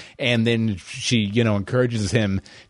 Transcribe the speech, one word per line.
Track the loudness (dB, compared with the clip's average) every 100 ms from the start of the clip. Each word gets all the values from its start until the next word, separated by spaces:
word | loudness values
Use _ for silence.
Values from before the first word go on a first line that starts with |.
| -20 -4
And | 0 2
then | 2 2 0 -4
she, | -8 -10 0 0
you | 2 2
know, | 2
encourages | 0 0 0 0 0 0
him | 0 0 -2 -6 -16 -8